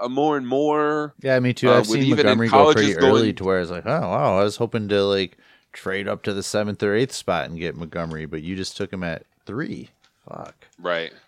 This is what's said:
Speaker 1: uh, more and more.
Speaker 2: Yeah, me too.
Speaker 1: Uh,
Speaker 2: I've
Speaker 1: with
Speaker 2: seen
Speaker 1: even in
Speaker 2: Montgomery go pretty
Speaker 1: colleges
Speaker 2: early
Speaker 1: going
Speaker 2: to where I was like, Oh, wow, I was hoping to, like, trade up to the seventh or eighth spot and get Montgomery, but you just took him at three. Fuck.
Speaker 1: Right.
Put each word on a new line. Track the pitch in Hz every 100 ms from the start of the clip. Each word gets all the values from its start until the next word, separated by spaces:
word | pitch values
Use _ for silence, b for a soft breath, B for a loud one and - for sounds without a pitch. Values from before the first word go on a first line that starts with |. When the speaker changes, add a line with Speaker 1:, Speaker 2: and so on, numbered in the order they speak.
Speaker 1:
uh, | 123
more | 135 151 143
and | 123
more. | 135 151 151 147 151 147 -
Speaker 2:
Yeah, | 135 131
me | 123
too. | 123 127
Speaker 1:
Uh, | 123
Speaker 2:
I've |
Speaker 1:
with | 107 117
Speaker 2:
seen |
Speaker 1:
even | 135 120
in | 104 110
Speaker 2:
Montgomery | 117
go | 131 151
pretty | 113 104
Speaker 1:
colleges | 85
Speaker 2:
early | - 110
Speaker 1:
going | 110 90
Speaker 2:
to |
where | 95 92
I |
was | 85
like, | 87 98
Oh, | 151 90
wow, | 113 139 95
I |
was | 104 -
hoping | 117 113 101
to, | 101
like, | 98 98 90 _ b b b
trade | - 98 98 101
up | 104
to | 110
the | 101
seventh | - 104 104 98
or | 104 107
eighth | 131
spot | - - 85 67
and | 82
get | 82 71
Montgomery, | 80 85 82 78 78
but | 78
you | 82 95
just | 92 -
took | 98
him | 95
at | 87 80 _ _ -
three. | 110 - - - _ _ _ -
Fuck. | - - - _ _
Speaker 1:
Right. | 87 85 82 -